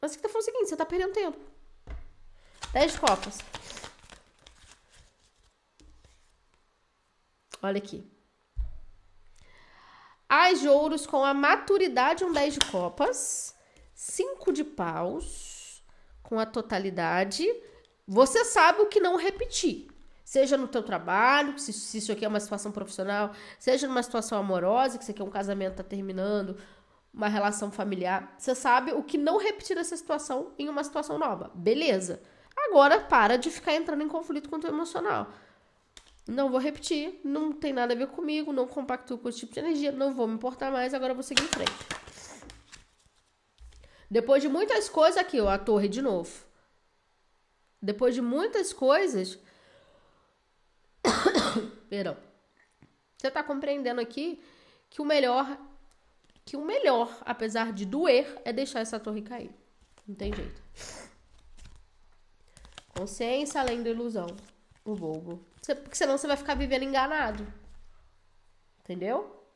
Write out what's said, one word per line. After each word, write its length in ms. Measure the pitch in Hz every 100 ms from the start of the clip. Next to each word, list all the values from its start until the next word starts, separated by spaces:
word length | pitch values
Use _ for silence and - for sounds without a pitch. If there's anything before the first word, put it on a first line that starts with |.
Mas 80 | 311
você 80 | 302
tá 80 | 427
falando 140 | 453
o 40 | 440
seguinte, 220 | 494 403
você 80 | 311
tá 100 | 320
perdendo 280 | 349 370
tempo. 260 | 392 370 - - - - - - - - - - - - - -
Dez 180 | 247 233
de 80 | 233
copas. 380 | - 190 196 - - - - - - - - - _ _ - - - - _ - - _ _ _ _ _ _ _ - - _ _ _ _ _ _ _ _ _ _ _ _ _ _ _ -
Olha 160 | 196 196
aqui. 280 | 202 - - _ _ _ _ - - - - - - - - - - - - - - - - _ _
As 320 | 285 359 359
de 80 | 285
ouros 400 | 277 302 302 -
com 160 | 285
a 100 | 277
maturidade, 920 | 277 285 392 - 392 381 247 254 330 370
um 80 |
dez 200 | 302 285
de 60 | 285 -
copas. 880 | 190 175 175 285 - - - - - _ _ - -
Cinco 560 | - - 494 539 -
de 140 | 285 302
paus 1160 | - 175 160 175 311 - - - - - - - - - -
com 160 | - 226
a 80 | 220
totalidade. 1000 | 233 220 196 196 185 165 175 202 196 349 466 - - _ _ -
Você 380 | 196 262 453
sabe 380 | 466 415 330 349
o 60 | 415
que 120 | 427
não 160 | 359 359
repetir. 720 | 349 392 494 - 330 202 - - - - -
Seja 320 | - 269 269
no 100 | 254
teu 160 | 254
trabalho, 720 | 220 185 170 185 240 277 285 277
se, 140 | -
se 280 | 208 - 220
isso 120 | 214
aqui 140 | 208 214
é 20 |
uma 140 | 208
situação 320 | 208 202 208
profissional, 580 | 208 196 - 190 202 208 208 - -
seja 300 | - 262 277
numa 160 | 254
situação 340 | 240 240 220 214
amorosa, 600 | 196 185 180 226 269 240
que 60 | -
isso 60 |
aqui 100 | 208
é 40 | 196
um 40 |
casamento 420 | 202 196 196 190
que 60 | 185
tá 60 |
terminando, 720 | 185 202 196 185 190 208 196 190 - - _ _ _
uma 140 | - 208
relação 440 | 208 202 208 208
familiar. 640 | 196 202 190 180 185 - -
Você 180 | - 254
sabe 360 | 277 247 254
o 120 | -
que 140 | 285 320
não 200 | 285 381
repetir 380 | 392 415 - 370
dessa 200 | 339 339
situação 560 | - 302 302 262 302 -
em 100 | 285
uma 160 | 285
situação 340 | 285 302 302 302
nova. 340 | 302 185 -
Beleza. 680 | 180 175 247 320 196 180 - - - - -
Agora 420 | 571 359 277 415
para 380 | - 262 208 247
de 140 | 254
ficar 240 | - - 311
entrando 280 | 330 294
em 40 | 302
conflito 420 | 320 330 294 285
com 60 | 320
o 40 |
teu 120 | 330
emocional. 600 | 302 330 - 359 120 208 - - _ _ _ _ - - - -
Não 220 | 240 277
vou 100 | 254
repetir, 600 | 269 294 - 311 302 381
não 280 | 277 285 311
tem 220 | 294 302
nada 200 | 262 240
a 40 | 240
ver 100 | 269
comigo, 460 | - 302 302 302
não 120 | 277 254
compactuo 520 | 254 254 254 - 240
com 120 | 240
esse 100 | 233
tipo 140 | 240
de 60 | -
energia, 320 | 330 311 285
não 220 | 277 277
vou 140 | 262 226
me 80 | 220
importar 360 | 254 254 269
mais, 220 | 269 254
agora 180 | 269 254
eu 40 | 254
vou 80 |
seguir 200 | 269 269
em 40 | 302
frente. 240 | - - - - - - - - - - - - - - _ _ _ _ _ _ _ - - - - -
Depois 320 | 208 233 277
de 60 | 285
muitas 400 | 285 415 466 415
coisas 300 | - 320 359
aqui, 240 | 370 269
ó, 80 | 208
a 80 | 196
torre 320 | 196 214 202
de 120 | 208
novo. 440 | 269 190 165 - - _ _ _ _ _ _ _ _ _ _ _ _ _
Depois 340 | 202 208 247 247
de 60 |
muitas 500 | 240 269 403 466 359
coisas, 680 | - 262 294 392 240 185 185 - _ _ _ _ _ _ _ _ _ _ _ _ _ _ _
<coughs> 840 | - - 359 349 - - - - -
perdão, 260 | 202 185 - - _ _ _ _ _ - _ _ _
você 120 | 269
tá 140 | 285
compreendendo 560 | 294 277 285 285 247 247
aqui 420 | 233 269 311 349 - - _ _ _
que 120 | -
o 40 | 294
melhor, 520 | 302 254 247 269 277 - - - _ _ _ _ _ -
que 120 | 277
o 80 | 302
melhor, 500 | 466 508 247 233 - -
apesar 460 | 226 220 220 226
de 140 | 196 196
doer, 560 | 262 349 247 285 -
é 80 | -
deixar 280 | 233 269 254
essa 200 | 226 226
torre 220 | 220 214
cair. 300 | 214 247 - - _ _ _ _ -
Não 80 | 196
tem 180 | 202
jeito. 280 | 202 - - - - - - - _ _ - - - - - - _ - _ _ _ _ - - - _
Consciência 720 | - 202 - - 254 294 302
além 200 | 254 240
da 80 | 233
ilusão. 380 | 233 240 214 175 190 - _ _ _
O 120 | - 208
bobo. 480 | 165 156 175 170 - -
Você, 120 | -
porque 220 | 285 - -
senão 220 | 311 269
você 100 | 294
vai 80 | 285
ficar 200 | 285 277
vivendo 280 | 277 262
enganado. 640 | 269 269 269 302 247 208 208 - - - - - - _ _ _ _ _ _ _
Entendeu? 600 | _ 180 180 269 415 - _